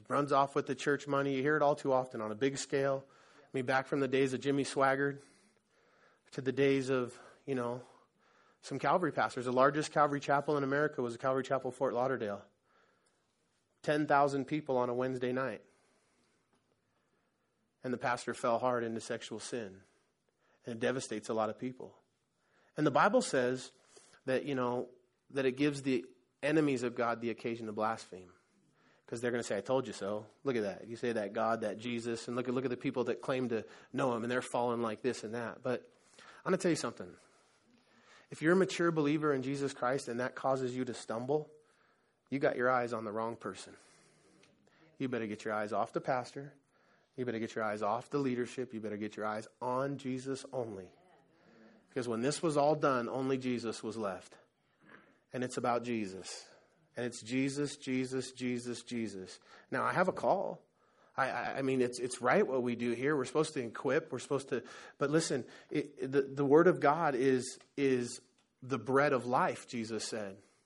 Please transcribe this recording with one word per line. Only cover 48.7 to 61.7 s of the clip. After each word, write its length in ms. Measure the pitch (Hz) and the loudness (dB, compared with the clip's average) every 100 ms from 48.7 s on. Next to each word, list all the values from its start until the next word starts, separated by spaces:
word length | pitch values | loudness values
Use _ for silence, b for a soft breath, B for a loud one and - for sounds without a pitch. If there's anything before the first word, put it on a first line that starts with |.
You 60 | 110 | -8
better 160 | 107 104 | -8 -6
get 200 | 107 104 | -6 -4
your 100 | 107 | -4
eyes 220 | 107 113 _ | -4 -8 _
on 380 | 127 127 139 139 | -4 -2 -2 -4
Jesus 480 | 135 127 135 131 - | -6 -6 -4 -8 -6
only. 360 | 135 113 95 90 - _ - _ b b b b b _ | -6 -6 -8 -14 -20 _ -20 _ b b b b b _
Because 180 | 135 120 | -6 -2
when 160 | 113 | 0
this 180 | 131 147 | 0 0
was 160 | 170 147 | 0 4
all 200 | 143 147 | 4 4
done, 320 | 147 127 117 | 2 2 0
only 280 | 127 131 131 | -2 0 0
Jesus 460 | 127 120 117 - | 0 -2 -4 -6
was 140 | 113 110 | -6 -4
left. 400 | 101 90 - - _ _ b b b b b b b | -4 -6 -12 -20 _ _ b b b b b b b
And 100 | 127 | -6
it's 140 | 123 127 | -6 -2
about 260 | 123 120 | 0 0
Jesus. 640 | 120 113 95 92 - - - b b b _ - | 0 -2 -4 -8 -12 -14 -16 b b b _ -8
And 80 | |
it's 160 | 120 - | -8 -8
Jesus, 560 | 110 131 139 139 143 - | -4 -2 0 -2 -4 -6
Jesus, 540 | 135 131 127 131 127 | -4 -2 -2 -4 -6
Jesus, 520 | - 123 123 120 117 | -6 -4 -4 -6 -8
Jesus. 580 | - 120 110 95 92 - b b b | -6 -6 -4 -6 -12 -16 b b b
Now, 120 | 131 | -2
I 80 | 120 | 0
have 140 | 151 185 | 2 2
a 60 | |
call. 500 | - 123 185 - - _ b b b b - | 2 2 2 -2 -8 _ b b b b -2
I, 140 | 127 | -2
I, 240 | 120 87 - | -2 -4 -2
I 40 | |
mean, 180 | 135 | 0